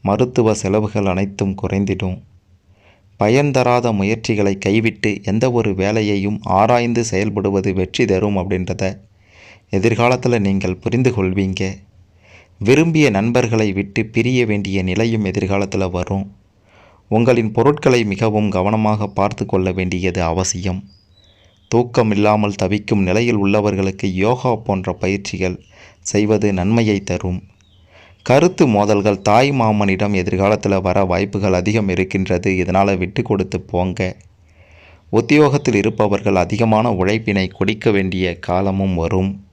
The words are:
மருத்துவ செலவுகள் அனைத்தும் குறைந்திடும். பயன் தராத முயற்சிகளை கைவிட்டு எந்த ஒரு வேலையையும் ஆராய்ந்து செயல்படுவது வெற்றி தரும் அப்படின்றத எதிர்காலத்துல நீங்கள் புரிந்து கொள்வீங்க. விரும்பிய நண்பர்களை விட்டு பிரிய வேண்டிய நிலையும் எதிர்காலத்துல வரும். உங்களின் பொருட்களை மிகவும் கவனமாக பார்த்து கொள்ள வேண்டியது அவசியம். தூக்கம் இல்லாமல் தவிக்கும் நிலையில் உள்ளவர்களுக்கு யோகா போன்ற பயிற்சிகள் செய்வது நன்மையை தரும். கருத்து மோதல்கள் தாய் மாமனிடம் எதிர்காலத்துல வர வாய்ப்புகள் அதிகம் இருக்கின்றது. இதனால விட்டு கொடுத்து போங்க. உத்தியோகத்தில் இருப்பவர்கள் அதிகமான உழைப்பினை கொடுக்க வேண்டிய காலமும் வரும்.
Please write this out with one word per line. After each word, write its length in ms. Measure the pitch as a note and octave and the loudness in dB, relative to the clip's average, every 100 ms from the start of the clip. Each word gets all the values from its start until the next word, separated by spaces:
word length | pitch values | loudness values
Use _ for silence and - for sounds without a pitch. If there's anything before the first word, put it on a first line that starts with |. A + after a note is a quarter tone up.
மருத்துவ 500 | G2 G#2+ B2 B2+ A2 | 0 0 2 2 2
செலவுகள் 560 | G#2 F#2+ G#2 G#2 G#2+ G2 | 2 0 0 0 -2 0
அனைத்தும் 440 | F2+ G2 G2 G2 | 0 -2 -4 -4
குறைந்திடும். 640 | F#2+ G#2 G2 G2+ F#2+ F#2 F#2 - _ _ _ _ _ _ _ _ _ | -4 -4 -2 -2 -4 -4 -8 -14 _ _ _ _ _ _ _ _ _
பயன் 300 | G#2 B2+ C#3+ | 2 2 2
தராத 360 | C3 B2 B2 A#2 | 2 2 2 2
முயற்சிகளை 600 | G#2 G2 A2+ A2 G#2+ G2+ G2 | 0 0 -2 -2 0 0 0
கைவிட்டு 520 | G2 G#2+ A2 G#2 A2 G2+ | 0 2 0 -2 -4 -2
எந்த 200 | - G#2+ B2+ | -2 0 0
ஒரு 200 | A#2+ G#2+ | 0 -2
வேலையையும் 640 | F#2+ F#2+ A2 G#2 G2+ G2+ G#2 - | 0 0 0 0 -2 -2 -6 -2
ஆராய்ந்து 500 | F#2 G#2+ B2 A#2+ A#2 | 2 4 2 2 -2
செயல்படுவது 680 | A2+ F#2+ G#2+ G#2 G2 G2 G2 | -2 -2 -2 -2 -2 0 -2
வெற்றி 300 | F#2 F#2 - | -2 -2 0
தரும் 320 | A#2+ F#2 G#2 G2 | 0 2 0 -2
அப்படின்றத 460 | F#2 F#2+ F2+ A2 F#2+ - - _ _ - - - _ | -2 -4 -4 -4 -6 -6 -18 _ _ -20 -20 -20 _
எதிர்காலத்துல 680 | - F#2+ A#2 A#2+ B2+ B2 A#2+ | 0 0 2 2 2 0 0
நீங்கள் 380 | G2 G2 F#2+ F2+ | 0 0 -2 -4
புரிந்து 340 | - A#2 B2+ | -4 0 0
கொள்வீங்க. 520 | G#2+ F#2 F#2 F#2+ F#2 F#2+ F#2+ - _ _ _ _ - _ _ | 0 -2 -2 -4 -4 -6 -8 -20 _ _ _ _ -20 _ _
விரும்பிய 460 | G2+ C#3 E3 D#3 C#3+ | 2 4 4 2 2
நண்பர்களை 580 | G2 A2 A#2+ A#2 A2 G#2+ | 2 2 0 0 0 0
விட்டு 300 | F#2+ G2 A2 | -2 -4 -4
பிரிய 360 | A2 A#2 A#2 B2+ A2+ | -2 -2 0 0 0
வேண்டிய 360 | G#2 G2 F#2+ | -2 -2 -2
நிலையும் 420 | F#2 F#2 A#2 A2+ | -2 0 0 0
எதிர்காலத்துல 640 | G2+ F#2 F#2+ G2 G2 G2 F#2+ | -2 -2 -2 -2 -2 -4 -4
வரும். 360 | F2+ F2+ G2 G2 - _ _ _ _ _ _ _ | -4 -4 -6 -6 -14 _ _ _ _ _ _ _
உங்களின் 400 | A2 A#2+ A#2+ A2 | 0 2 2 0
பொருட்களை 500 | G#2+ A#2+ D3 C3+ B2 | 2 2 2 2 2
மிகவும் 460 | G#2+ F#2 A2+ G#2+ G#2+ | 0 -2 0 0 0
கவனமாக 580 | F#2 F#2+ A2 G#2+ G#2+ G#2 | 0 0 2 0 0 -4
பார்த்து 380 | - G2+ - G2+ | -2 -2 -2 -2
கொள்ள 260 | F#2+ F#2 | 0 0
வேண்டியது 500 | F2+ F#2 F2+ F2+ F2+ | -2 -2 -2 -2 -2
அவசியம். 580 | E2+ E2 F#2 F2+ F#2+ F#2 - _ _ _ _ _ _ _ _ | -2 -2 -2 -4 -6 -6 -10 _ _ _ _ _ _ _ _
தூக்கம் 400 | A2+ B2 A#2 A2 | 0 2 0 2
இல்லாமல் 480 | G2+ G#2 G#2+ G#2 G2 | 2 2 2 0 -2
தவிக்கும் 420 | A2 G#2 G2+ G#2+ | -2 -2 0 0
நிலையில் 380 | F#2 G2 A#2+ A2 | 2 0 0 0
உள்ளவர்களுக்கு 680 | G2 G#2 G#2 G2 G2 F#2+ G2+ F#2 | 2 2 0 -2 -4 -4 -4 0
யோகா 380 | G2+ B2+ C3 A2 | 0 0 -2 -4
போன்ற 360 | A#2 F#2+ F#2 | -2 -4 -4
பயிற்சிகள் 680 | F2 F#2 G2+ G2 F#2+ F#2 F2+ _ - - _ | -4 -4 -4 -6 -6 -6 -6 _ -20 -20 _
செய்வது 460 | - G#2 G#2+ G#2+ G#2 | -4 -2 2 2 2
நன்மையை 460 | F#2+ F#2 A#2 A2 G2+ | 0 0 2 2 0
தரும். 400 | G2 F2+ F#2 F2+ - _ _ _ _ - - - - | -2 -6 -4 -6 -10 _ _ _ _ -20 -20 -16 2
கருத்து 400 | C3 F3 F3 D3+ | 4 4 4 2
மோதல்கள் 560 | G#2 G#2 G#2 G2+ G2 | 4 4 2 2 0
தாய் 280 | G#2 G#2+ C#3 | 4 4 4
மாமனிடம் 640 | C#3 A2 G#2 G2+ F#2+ G#2 | 2 2 2 2 0 0
எதிர்காலத்துல 680 | G2 F#2 F#2 G2 G#2+ - G2 | 0 0 2 2 2 2 0
வர 240 | F#2 F#2+ | 2 0
வாய்ப்புகள் 480 | F#2+ F2+ G2 G2+ G2+ | 0 0 -2 -2 0
அதிகம் 360 | F2+ F#2 A2+ G2 | 0 0 0 0
இருக்கின்றது. 600 | F2+ F#2 F#2+ F#2+ F2+ G2 | 0 0 -2 0 0 0
இதனால 460 | F#2 F2+ F#2+ G2 F#2+ | -2 0 2 2 0
விட்டு 260 | F2+ - | -2 -4
கொடுத்து 380 | - G2+ - F2+ | -2 -2 -2 -6
போங்க. 560 | - F2+ F#2 F2 F#2 - - _ _ _ - - - - _ | -6 -4 -4 -4 -6 -6 -20 _ _ _ -20 -20 -20 -20 _
உத்தியோகத்தில் 640 | G#2+ A2 D3 D3 C#3 C3 | -2 2 4 4 2 0
இருப்பவர்கள் 600 | G2+ G#2 - G#2+ G2+ G#2 | 0 0 0 0 0 0
அதிகமான 580 | F#2+ F2 A2 A2+ A2 A#2+ | 0 0 0 2 2 2
உழைப்பினை 560 | G2 F#2 A2 A2+ G2+ F#2 | 0 0 0 -2 -2 -2
கொடுக்க 420 | - G2 G#2+ A#2 | -2 -4 0 0
வேண்டிய 480 | G2+ F#2+ F#2 F2+ E2+ | 2 0 -2 -4 -4
காலமும் 560 | - F2+ G2 F#2+ F#2+ | -4 -2 0 -2 -2
வரும். 500 | F2 E2 F#2 F#2+ G2 - | -2 -2 0 -2 -4 -16